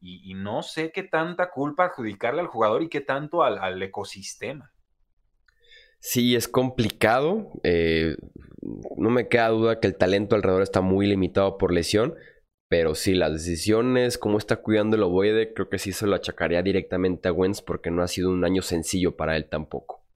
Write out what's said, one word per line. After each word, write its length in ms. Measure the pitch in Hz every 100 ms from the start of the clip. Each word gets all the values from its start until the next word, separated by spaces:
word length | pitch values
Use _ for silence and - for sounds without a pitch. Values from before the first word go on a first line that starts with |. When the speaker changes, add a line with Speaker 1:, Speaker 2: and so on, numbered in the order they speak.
Speaker 1:
y, 300 | 90 90 95
y 20 |
no 300 | 95 101 127
sé 280 | - 160 160
qué 120 | 185
tanta 480 | - 160 165 175 180
culpa 340 | - 147 147 180
adjudicarle 560 | - 110 98 113 143
al 60 | 175
jugador 340 | 113 110 120
y 80 | 165
qué 120 | 143
tanto 420 | 139 135 147 170
al, 160 | 139 98
al 220 | 95 92
ecosistema. 920 | 95 - 98 98 98 - 110 143 - _ _ _ _ _ _ _ _ _ _ - _ _
Speaker 2:
Sí, 360 | - 120 120 120
es 120 | -
complicado. 1040 | 127 127 - 110 - 110 127 151 214 202 -
Eh, 540 | - 85 82 80 80 - - - - - - 57 - -
no 120 | 104
me 160 | 123 110
queda 220 | 117 113
duda 300 | 110 113 113
que 80 | 101
el 80 | 90
talento 400 | 92 98 107 107
alrededor 280 | 95 92
está 180 | 95 98
muy 240 | 92 95 101
limitado 540 | 98 90 98 98 95
por 120 | 95
lesión, 440 | 87 80 104 123 - - _ _ _ -
pero 280 | 87 80 78
sí, 180 | -
las 200 | 92 78
decisiones, 840 | 80 87 82 98 107 127 127 123 117
cómo 220 | 107 107
está 160 | - 117
cuidando 400 | - 107 107 110
el 80 |
ovoide, 500 | 95 92 101 110 110
creo 160 | - 95
que 80 | 95
sí 140 | 101
se 140 | 90 104
lo 80 | 92
achacaría 480 | - - 82 85
directamente 640 | 92 95 - 92 92 90 92
a 20 |
Wentz 300 | 85 92 101
porque 300 | - 78 82
no 100 | 85
ha 60 | 87
sido 240 | - 90
un 120 | 90
año 200 | 90 92
sencillo 520 | - 85 - 92 87 -
para 220 | 80 78
él 100 | 78
tampoco. 540 | 78 78 69 - - _